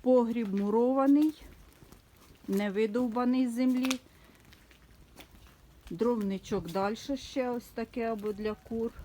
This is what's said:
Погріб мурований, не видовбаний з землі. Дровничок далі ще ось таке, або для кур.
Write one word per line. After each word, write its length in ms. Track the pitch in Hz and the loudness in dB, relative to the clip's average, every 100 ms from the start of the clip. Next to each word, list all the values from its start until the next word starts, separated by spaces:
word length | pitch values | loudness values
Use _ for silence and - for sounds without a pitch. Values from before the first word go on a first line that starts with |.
Погріб 600 | 247 254 233 233 220 196 | 6 4 4 0 -2 -2
мурований, 800 | 202 214 247 269 269 285 311 - - - - - - - _ - - - - | 0 2 2 4 4 6 4 0 -18 -20 -20 -20 -20 -20 _ -20 -20 -20 -4
не 220 | 196 208 | -2 0
видовбаний 760 | 196 220 214 254 220 247 254 254 | 0 0 0 -2 0 2 2 2
з 60 | |
землі. 460 | 233 262 254 254 262 - - - - - - - - - - - - - - - - - - - | 2 2 2 0 -4 -10 -20 -20 -20 -20 -20 -20 -20 -20 -20 -20 -20 -20 -20 -20 -20 -20 -20 -14
Дровничок 800 | 170 226 240 202 196 - 202 170 | -2 0 0 -2 -6 -4 -6 -4
далі 260 | 170 196 220 - | -2 -2 -4 -6
ще 360 | 269 - - 247 | -8 -6 -4 -4
ось 180 | 240 - | -4 -8
таке, 380 | - 226 - 226 | -10 -8 -6 -6
або 200 | 226 208 | -4 -6
для 220 | 202 214 | -6 -6
кур. 360 | 214 - 226 226 - | -6 -8 -4 -4 -6